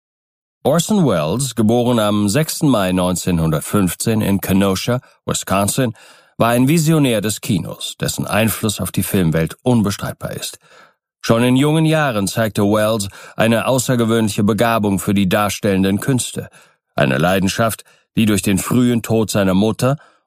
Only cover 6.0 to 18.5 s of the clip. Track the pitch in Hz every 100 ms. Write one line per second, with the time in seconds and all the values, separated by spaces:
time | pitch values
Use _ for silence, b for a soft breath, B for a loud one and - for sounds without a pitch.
6 | B B B B 113 120 131 170 156 160
7 | 135 110 107 - - 95 - - - -
8 | - - 71 101 110 - 110 - 95 -
9 | - 101 82 82 80 - 127 117 101 -
10 | - - - - - - b b b b
11 | _ _ - 117 123 131 147 160 160 156
12 | 147 107 98 - 110 107 101 107 107 113
13 | 98 B B - 113 113 101 131 - 120
14 | 113 117 110 - 104 107 117 113 104 95
15 | - 101 95 107 101 - 104 95 98 104
16 | - 127 - - 123 b b b b -
17 | 67 65 87 95 95 - 117 - b b
18 | b - 107 98 104